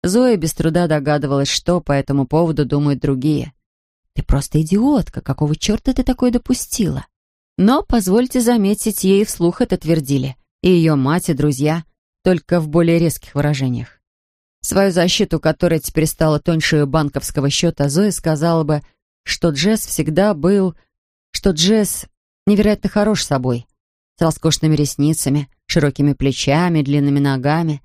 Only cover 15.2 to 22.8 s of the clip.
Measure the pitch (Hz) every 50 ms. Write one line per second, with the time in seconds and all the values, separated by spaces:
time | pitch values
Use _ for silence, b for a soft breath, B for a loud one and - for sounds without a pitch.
15.2 | 208 - - 156 - 160 156 _ - 175 170 160 - - - - 156 151 - _
16.2 | 160 156 151 147 - - 165 160 156 - - 151 147 139 131 160 151 143 - 139
17.2 | - - - - 135 143 143 - - 170 160 - 143 143 135 170 202 208 185 -
18.2 | - 170 156 147 151 170 165 165 160 147 156 147 - _ _ _ _ _ _ _
19.2 | _ - - - - 170 143 139 156 202 220 214 - - - - 151 156 156 156
20.2 | 196 214 202 147 139 175 202 202 190 185 165 _ _ _ _ _ _ _ _ _
21.2 | _ _ _ - - 196 185 151 160 190 220 220 208 190 - - - - _ _
22.2 | _ _ _ _ _ - 208 196 208 208 208 202